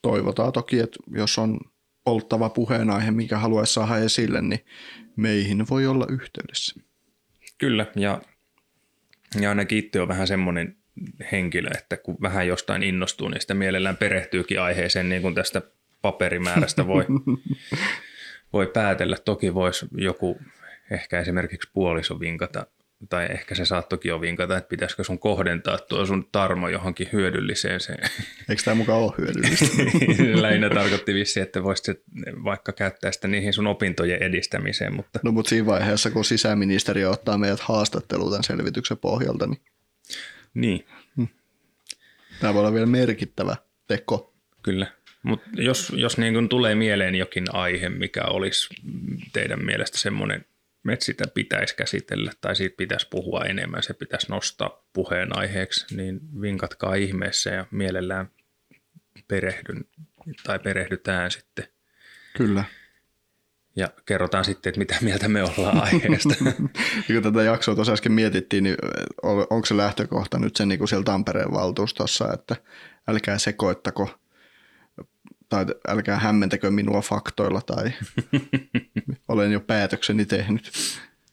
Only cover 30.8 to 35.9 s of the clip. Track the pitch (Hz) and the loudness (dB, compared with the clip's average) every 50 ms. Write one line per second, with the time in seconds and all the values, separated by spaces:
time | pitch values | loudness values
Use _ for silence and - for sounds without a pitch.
30.8 | 101 101 101 95 - 104 98 98 101 - - 101 95 - - 98 92 98 95 - | 4 4 2 2 0 0 0 2 0 0 0 -2 -2 -2 -2 -2 0 0 0 0
31.8 | - - 92 - _ - - - - - - - - 101 98 - - - 98 - | -2 -4 -6 -6 _ -16 -14 -12 -12 -10 -10 -6 -4 -4 -4 -2 -6 -8 -4 -2
32.8 | 101 95 - - - 98 - - - 98 101 101 98 104 95 95 104 104 98 - | -2 -2 -2 -2 -4 -4 -4 -2 -2 0 0 0 0 0 0 2 2 0 2 2
33.8 | 107 92 85 - 85 87 87 - - 92 92 98 - - - 95 101 101 - - | 0 0 2 0 0 0 2 2 0 0 0 -2 -2 -4 -4 -4 -4 -4 -4 -4
34.8 | 107 101 101 98 - - - 113 - 117 113 113 107 - 113 113 107 107 101 90 | -4 -4 -4 -6 -8 -8 -8 -4 0 2 2 2 2 2 2 4 4 4 4 4
35.8 | 101 107 | 4 2